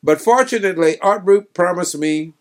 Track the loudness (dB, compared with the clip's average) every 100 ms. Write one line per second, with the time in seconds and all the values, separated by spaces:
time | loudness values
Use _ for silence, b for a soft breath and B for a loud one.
0 | 0 0 2 2 2 0 -2 0 0 2
1 | 0 0 2 2 2 -4 -2 -2 -6 -4
2 | -4 -4 -6 -14